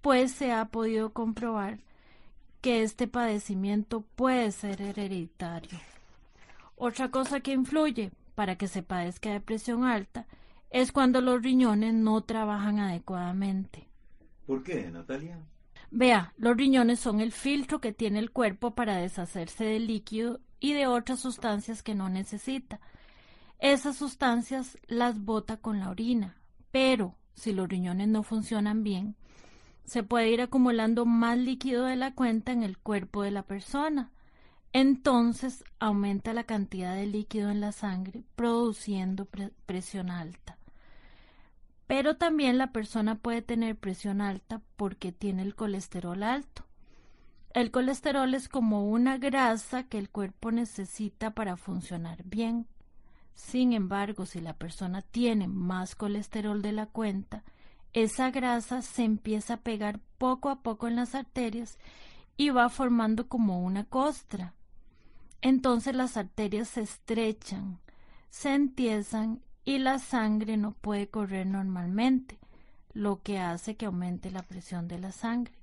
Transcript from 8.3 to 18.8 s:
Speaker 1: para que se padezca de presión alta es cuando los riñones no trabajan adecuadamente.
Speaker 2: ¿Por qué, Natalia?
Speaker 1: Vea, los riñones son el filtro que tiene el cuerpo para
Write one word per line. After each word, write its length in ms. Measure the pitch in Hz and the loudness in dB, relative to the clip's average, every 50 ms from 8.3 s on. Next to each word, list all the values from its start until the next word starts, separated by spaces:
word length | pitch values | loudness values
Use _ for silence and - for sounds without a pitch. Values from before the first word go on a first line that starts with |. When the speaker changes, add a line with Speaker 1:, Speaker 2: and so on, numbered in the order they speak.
| - | -4
Speaker 1:
para 220 | - 208 185 185 180 | -2 -2 -2 0 -2
que 100 | 202 190 | -4 -4
se 160 | - 196 175 | -4 -6 -4
padezca 480 | - 196 180 175 175 180 - - 214 | -2 -4 -2 -2 -4 -6 -6 -6 -4
de 80 | 208 208 | -4 -4
presión 460 | 202 - 220 220 214 - 233 233 254 | -4 -4 -4 -4 -2 -2 0 2 2
alta 420 | 254 240 208 196 - - 240 220 - - - - - - - - - | 2 2 0 -2 -6 -10 -12 -12 -12 -18 -20 -20 -20 -20 -20 -20 -2
es 220 | - 247 254 254 | 2 2 2 4
cuando 300 | - 277 269 254 247 262 | 4 4 6 6 6 6
los 200 | 254 254 247 247 | 4 4 2 2
riñones 520 | 226 262 254 254 254 233 214 208 220 226 226 | 4 4 6 6 6 6 6 4 4 4 4
no 280 | 226 220 214 214 220 | 4 4 6 4 2
trabajan 580 | 214 - 226 220 220 208 208 208 202 208 208 208 | 2 0 -2 -2 0 0 0 0 0 0 2 2
adecuadamente. 1080 | 208 196 175 170 - - 190 180 180 175 180 190 196 196 190 190 190 - - - - - - - - - - - - - - - - | 2 0 -2 -4 -4 -6 -6 -4 -4 -2 -2 0 0 0 0 -2 -2 -6 -10 -18 -20 -20 -20 -20 -20 -20 -20 -20 -20 -20 -20 -20 -6
Speaker 2:
¿Por 180 | - 135 131 - | -4 -4 -4 -4
qué, 260 | - 170 131 98 87 | -4 -4 -4 -4 -6
Natalia? 480 | 82 85 - - - 139 156 165 175 165 156 - - _ - _ - - - - | -10 -12 -10 -8 -8 -8 -8 -10 -12 -14 -16 -18 -20 _ -20 _ -20 -20 -18 -6
Speaker 1:
Vea, 420 | - 233 254 254 240 202 175 - - - | 0 4 6 6 6 6 4 0 -6 0
los 200 | 220 240 247 226 | 2 4 4 6
riñones 420 | 277 269 269 262 240 226 247 233 | 6 6 6 8 8 6 4 2
son 220 | - 247 208 214 | 2 0 2 2
el 100 | 220 240 | 2 0
filtro 480 | 208 - - 277 285 294 262 - 311 294 | -2 -2 0 0 0 0 0 -2 -4 -2
que 140 | - 226 208 | -2 -4 -4
tiene 260 | _ 226 214 208 214 | _ -2 0 0 0
el 120 | 220 233 | -2 -2
cuerpo 420 | _ - 240 214 190 - - 240 226 | _ 0 0 0 0 0 -4 -4 -2
para 240 | - | 0